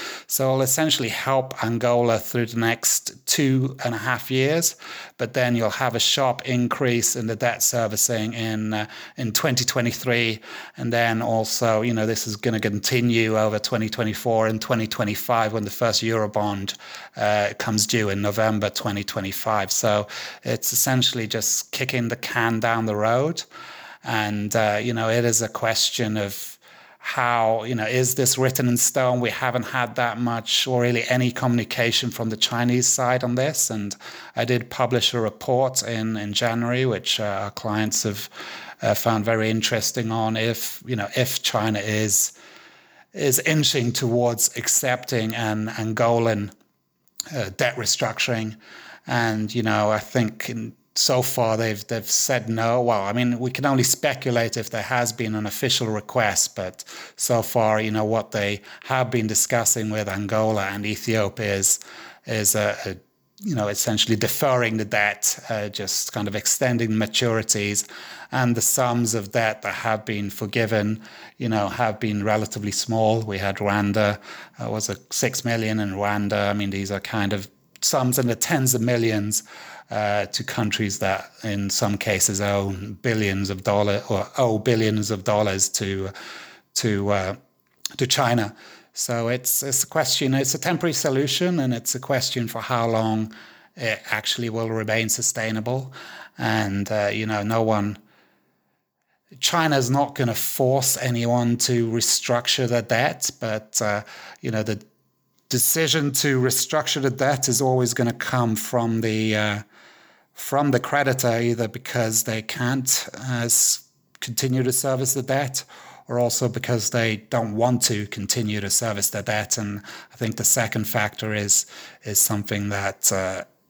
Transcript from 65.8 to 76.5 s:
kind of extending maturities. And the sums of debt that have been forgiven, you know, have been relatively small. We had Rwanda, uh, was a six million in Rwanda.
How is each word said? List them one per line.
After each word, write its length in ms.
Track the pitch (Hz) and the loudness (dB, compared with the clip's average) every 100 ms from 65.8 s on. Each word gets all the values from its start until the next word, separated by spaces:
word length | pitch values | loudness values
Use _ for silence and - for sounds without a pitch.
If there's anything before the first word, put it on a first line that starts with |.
| 95 - - | -4 -4 -4
kind 160 | 107 101 | -4 -4
of 80 | 101 | -2
extending 540 | - - 131 120 117 | -2 2 2 2 2
maturities. 1000 | 110 107 - 120 113 107 107 104 104 - - - - - | 0 0 0 2 2 0 0 0 -2 -4 -8 -16 -16 -4
And 260 | 131 123 113 | 0 2 2
the 40 | |
sums 540 | - - 123 120 117 | 2 2 2 2 0
of 180 | 110 101 | -2 -2
debt 300 | 120 110 107 | 0 0 0
that 120 | 101 | -4
have 300 | 92 117 110 | -4 -2 -2
been 240 | 110 104 101 | -2 -4 -4
forgiven, 720 | - 104 120 110 110 104 110 - - - - | -6 -4 0 2 2 2 -2 -8 -20 -18 -6
you 100 | 120 | -2
know, 200 | 110 101 | 0 0
have 300 | - 117 107 | 0 -2 0
been 260 | 110 104 | -2 -2
relatively 480 | 104 107 107 - 104 | 0 0 0 -4 -4
small. 500 | - - 113 110 113 | -4 -2 2 4 2
We 160 | 107 98 | 0 -2
had 180 | 98 95 | -2 -2
Rwanda, 600 | 101 104 101 104 104 104 - - - - | 0 2 2 2 2 0 -6 -18 -18 -10
uh, 60 | 113 | -6
was 220 | 110 - | -4 -4
a 60 | - - | -6 -8
six 360 | - 123 - 117 | -2 -2 -2 -2
million 340 | 117 110 110 | -2 0 -2
in 120 | 104 | -2
Rwanda. 580 | 95 101 104 101 104 101 | -2 -2 0 0 0 0